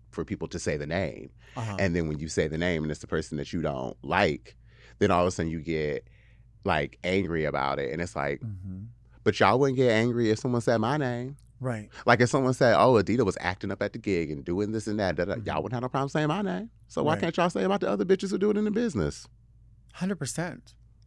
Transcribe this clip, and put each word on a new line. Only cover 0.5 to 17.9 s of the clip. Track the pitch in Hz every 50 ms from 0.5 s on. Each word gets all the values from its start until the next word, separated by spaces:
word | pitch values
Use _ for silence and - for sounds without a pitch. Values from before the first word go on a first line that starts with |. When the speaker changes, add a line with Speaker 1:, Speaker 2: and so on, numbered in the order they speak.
| - 87
Speaker 1:
say | - 104 80 73
the | 71
name? | 73 80 95 95 73 57 50 - - - - - - -
Speaker 2:
Uh-huh. | 127 113 110 101 -
Speaker 1:
And | 98 92 85
then | 87 82 78
when | 78 71
you | 80 78
say | - - 85 76
the | 76
name | 78 87 90 87 80 78
and | 78
it's | 78 -
the | -
person | - 87 80 78 - 78
that | 73 - - -
you | 87
don't | 78 78 69 65 64 57 - - -
like, | 67 82 92 104 82 71 - - - - - - - - - - - - -
then | 101 98
all | 92 87 90
of | 92
a |
sudden | 92 - 85 82 80
you | 82
get, | 71 82 80 78 76 76 71 - - - - - _ - - - - - - - -
like, | 98 85 76 73 69 - - -
angry | 90 92 98 95 80 85 80 76
about | 73 71 69 67 69 69 71
it. | 71 60 69
And | 80
it's | 87 92 -
like, | 80 71 71 71 71
Speaker 2:
Mm-hmm. | - 113 101 92 92 95 92 92 104 117 - - - - - - -
Speaker 1:
but | 110 104 -
y'all | 110 98 107 127
wouldn't | 143 139 131
get | 127 131 123 110
angry | 110 113 123 113 120 120 107
if | 107 -
someone | - 131 123 120 113
said | - 120 113
my | 107 117 143
name. | 151 143 123 120 120 123 131 143 - - - - -
Speaker 2:
Right. | 127 127 117 107 104 - - - -
Speaker 1:
Like, | 117 117 110
if | 123 120
someone | - 143 131 127 127
said, | - 139 117 104
"Oh, | 76 101 127 127
Aditta | 107 92 - 104 123 120
was | 95 90 -
acting | - 90 90 - - 98
up | 98 - 101
at | 104 -
the | 120
gig | 107 107 98 85 82 73
and | 76 71 69
doing | - 87 95 104 104 110
this | 110 107
and | 110 104 107
that," | 101 92 80
da, | 73 90
da, | 98 92
Speaker 2:
Mm-hmm. | 117 104
Speaker 1:
y'all | 101 76 76 76
wouldn't | 101 120
have | 120 123
no | 123
problem | - 135 139 143
saying | - 156 151 151
my | 151 196 208
name. | 190 180 185 214 233 - - - -
So | - - 143
why | 147 156
Speaker 2:
Right. | 202 185
Speaker 1:
can't | 170 160
y'all | - 170 180
say | - 190 190
about | 190 196 196
the | -
other | -